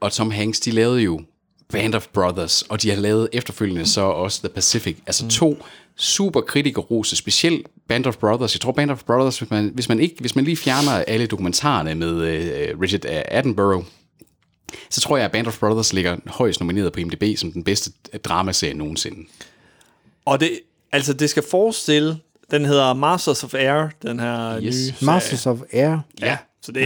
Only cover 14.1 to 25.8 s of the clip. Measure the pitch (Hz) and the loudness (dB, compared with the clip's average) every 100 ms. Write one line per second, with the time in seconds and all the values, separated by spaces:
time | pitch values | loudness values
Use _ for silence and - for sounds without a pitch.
14.1 | _ - _ _ _ - - - - - | _ -20 _ _ _ -20 -20 -8 -4 0
15.1 | 143 107 110 113 107 107 110 110 95 87 | 2 2 0 -2 0 2 2 0 0 0
16.1 | 87 - - 120 87 87 95 92 87 85 | -2 -6 0 0 0 -2 0 0 -2 -6
17.1 | 85 104 107 85 87 82 101 - - - | -2 -2 -2 -4 -4 -2 -2 -2 -12 -16
18.1 | - - 85 95 90 80 73 76 78 - | -12 -4 -2 0 -2 -2 -4 -8 -6 -8
19.1 | - 80 - - _ _ _ _ _ _ | -10 -20 -20 -20 _ _ _ _ _ _
20.1 | _ - 139 156 113 - _ - 143 139 | _ 0 2 2 -2 -10 _ -2 -2 0
21.1 | 135 151 151 143 185 214 214 - 151 156 | 0 2 2 0 2 2 0 2 2 2
22.1 | 160 _ _ - 147 143 143 131 127 143 | -2 _ _ -2 0 4 4 4 4 2
23.1 | 175 - 139 123 131 135 147 156 - - | 2 0 -2 -2 0 2 2 0 -4 -8
24.1 | 120 120 117 113 113 110 127 131 127 139 | -4 -2 -2 -4 -4 -2 -2 -4 -2 2
25.1 | 180 - 127 131 120 - 113 | 2 2 -2 0 -2 -2 2